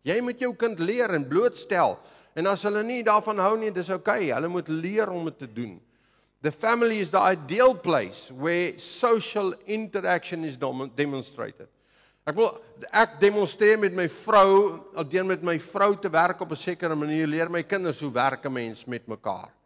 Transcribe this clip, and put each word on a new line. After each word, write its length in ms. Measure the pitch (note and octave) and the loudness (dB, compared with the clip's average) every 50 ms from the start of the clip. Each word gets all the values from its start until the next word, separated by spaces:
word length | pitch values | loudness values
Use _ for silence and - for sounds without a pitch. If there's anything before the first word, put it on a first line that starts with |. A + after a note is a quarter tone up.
Jy 200 | _ - F3+ A#3 | _ -2 -2 -2
moet 180 | B3 B3 A#3+ A#3+ | -2 -4 -4 -4
jou 160 | B3+ B3 A3+ | -4 -4 -2
kind 240 | - A#3 A#3 G#3+ D#3+ | -2 -4 -4 -2 -2
leer 340 | E3 F3+ A3+ B3 A#3+ G#3 F3+ | -2 -2 0 0 0 0 0
en 140 | D3+ C#3 | -2 -2
blootstel. 720 | C3 D3 F3+ A#3 A#3+ - - - - G3+ F3 D#3 G#2+ F2+ - - - - - _ _ _ | 0 0 2 2 2 0 -4 -6 -2 2 2 2 2 0 -4 -14 -20 -20 -20 _ _ _
En 100 | D#3+ E3+ | -2 0
as 180 | G3 G3+ - G3+ | 0 -2 0 -2
hulle 200 | G#3 G#3 G#3 G#3+ | -2 -2 -2 -2
nie 200 | A#3 B3+ B3 A3+ | -2 -4 -2 2
daarvan 340 | A3 G#3 G#3+ G#3 G#3+ G#3+ | 2 2 2 2 0 -2
hou 200 | G3+ F#3 G3+ A3 | 2 2 2 2
nie, 140 | A3+ A3 G#3+ | 0 -2 -4
dis 180 | F#3+ F#3+ E3+ E3 | -4 -4 -4 -4
okay. 420 | F#3+ F3+ - - G#3+ A#3 F#3+ C#3+ | -6 -2 0 0 0 0 0 0
Hulle 160 | A#2 B2+ D3+ | 0 -2 -2
moet 200 | F3 F3 F3+ - | -2 -4 -6 -4
leer 420 | D#3 D#3 D#3+ E3 F3+ G#3 A3 G#3+ G3 | -4 -6 -4 -4 -2 0 0 -2 -2
om 160 | F#3 F3 E3 | -4 -6 -6
dit 120 | D#3+ - | -8 -8
te 160 | _ C#3 A#2 G#2+ | _ -18 -12 -10
doen. 280 | A2+ A#2+ G#2+ F2+ E2 _ _ _ _ _ _ _ _ _ _ _ _ | -10 -10 -10 -12 -18 _ _ _ _ _ _ _ _ _ _ _ _
The 100 | - D#3 | -6 -4
family 480 | D3 - - A3 A#3 A#3+ A#3+ A3+ A3 G#3+ | -4 0 0 0 2 4 2 2 2 0
is 120 | F#3+ D3+ | -2 0
the 80 | G3 F#3+ | 2 4
ideal 560 | G3+ F#3 F#3 E3 D3 C3 E3+ A3 B3+ C4 B3 | 4 4 2 0 -4 -4 2 6 6 6 6
place 560 | F3 - F3 D#3+ C3 G2+ F2+ - - - - | 4 0 0 2 2 0 -2 -10 -16 -18 -18
where 480 | C3 B2+ C#3+ E3 E3+ F3 F3+ E3 - - | -12 -6 -2 -2 0 0 -2 -2 -6 -10
social 760 | - - - - - A#3 A3+ A3 - - - G#3 G3 F#3 F3+ - - | -14 -12 -4 -2 2 2 2 2 0 -4 -4 -4 -4 -4 -6 -8 -8
interaction 760 | - G#3+ A3 A3 F#3+ - G3 F#3 F#3 F3+ E3+ - - F3+ E3 E3 | -6 -6 -6 -6 -6 -6 -4 0 0 0 0 -2 -6 -8 -6 -6
is 140 | D#3 C3 | -8 -6
dom-, 340 | B2 C#3+ C3 B2+ C3 C3 C3+ A2+ | -6 -6 -6 -4 -6 -8 -8 -4
demonstrated. 760 | C3+ D3 C#3+ C#3 C3+ A#2+ - - A#2 A#2 G#2 - _ F#2+ _ _ _ _ _ _ _ _ _ _ _ _ | -4 -2 -2 -2 -8 -8 -10 -12 -12 -12 -12 -12 _ -20 _ _ _ _ _ _ _ _ _ _ _ _
Ek 140 | D3+ D3+ | -6 0
wil, 160 | G#3 A3+ G3+ - - - - - - - - - | 2 2 2 0 -6 -20 -20 -20 -20 -16 0 4
ek 220 | - A#3+ - - D3 | 4 4 4 4 4
demonstreer 560 | G3 G3+ G3+ G#3 G3 - - - G#3+ G#3 A3 G#3+ | 4 4 4 4 0 0 0 4 6 6 6 6
met 140 | G#3 F#3+ F3+ | 4 0 0
my 100 | F#3 F3+ | 0 -2
vrou, 720 | D3+ - - - A3 A3 G3+ F#3+ G3 F#3+ G3 G#3 F#3+ E3 D#3+ - - - E3 D#3+ C3+ | -2 -4 -8 -2 4 6 8 8 8 8 6 6 4 -2 -8 -16 -12 -8 -8 -6 -2
deur 140 | E3+ F#3 F#3 | -2 -2 0
met 140 | F#3+ F#3 D#3+ E3+ | 0 -2 -2 -2
my 140 | F3 E3+ D3+ | -4 -4 -4
vrou 320 | - - - G3 G3 G#3 G3+ G3+ | -6 -8 0 2 2 2 2 0
te 120 | G3+ F#3 | -4 0
werk 280 | D#3 D#3+ F3 F3+ F3+ - | 2 4 4 2 0 -4
op 100 | F#3+ D#3+ | -6 -8
'n 40 | D#3+ | -8
sekere 400 | - - F3+ F3 - F3+ E3 D#3+ | -8 -6 -8 -6 -4 -4 -2 -2
manier, 320 | D3+ D3 D3+ D#3 D#3 D#3+ | -2 -2 -2 -2 -2 -2
leer 220 | D3+ D3+ D#3+ E3 E3+ | -2 0 -2 -2 -2
my 140 | E3+ E3+ D#3+ | -2 -6 -4
kinders 360 | - G3+ G3 F#3 E3 C#3 - | -4 -4 -2 -2 -4 -6 -4
hoe 120 | D3 C#3+ | -8 -4
werk 340 | A#2 A#2+ B2+ C3+ C3 - - | -2 0 0 0 0 -2 -6
'n 80 | C#3 C3 | -6 -4
mens 320 | B2 A#2 A2+ A2 - - | -4 -6 -6 -10 -12 -10
met 220 | - B2 A#2 _ | -10 -10 -10 _
mekaar. 440 | - A2 - - G#2+ F#2+ F2+ - - _ _ _ | -12 -14 -8 -6 -8 -8 -8 -10 -18 _ _ _